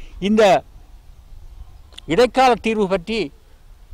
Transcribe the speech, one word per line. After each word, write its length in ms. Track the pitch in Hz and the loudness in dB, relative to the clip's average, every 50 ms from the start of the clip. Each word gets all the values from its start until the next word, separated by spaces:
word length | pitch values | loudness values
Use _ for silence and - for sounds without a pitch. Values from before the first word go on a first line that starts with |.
| - - - - | -16 -16 -14 -8
இந்த 440 | 185 202 214 214 220 196 175 139 - - - - - - - - - - - - - - - - - - - - - - - - - - - - - | -4 -2 2 4 4 4 4 2 0 -4 -20 -20 -20 -20 -20 -20 -20 -20 -20 -20 -20 -20 -20 -20 -20 -20 -20 -20 -20 -20 -20 -20 -20 -20 -20 -18 -10
இடைக்கால 480 | - 151 180 247 254 - 254 262 254 240 | -6 0 0 0 0 2 2 2 2 2
தீர்வு 320 | 190 - 220 226 214 208 180 | 0 -2 -4 -2 -2 -2 -2
பற்றி 440 | 190 196 165 - 220 226 180 139 - - - - - - - - - - - - | -2 -4 -4 -6 -6 -6 -6 -8 -10 -16 -20 -20 -20 -20 -20 -20 -20 -20 -20 -20